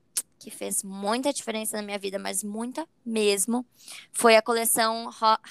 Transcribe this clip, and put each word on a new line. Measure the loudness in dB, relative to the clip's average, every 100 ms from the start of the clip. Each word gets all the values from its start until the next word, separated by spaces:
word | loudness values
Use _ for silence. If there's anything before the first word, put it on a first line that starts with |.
| _ -8 -8 _
que | -20
fez | -12 -8 -6
muita | -6 -6 -2 0 -2
diferença | -4 -6 -6 -6 -8
na |
minha | -8 -8
vida, | -6 -6
mas | -6 -6
muita | -6 -6 -8 -8 -10 _
mesmo, | -4 2 2 2 0 -2 -4 _ -20 -20 -12
foi | 2 8 8
a |
coleção | 6 0 0 2 2 -2 -8
Ho-, | 0 2 2 2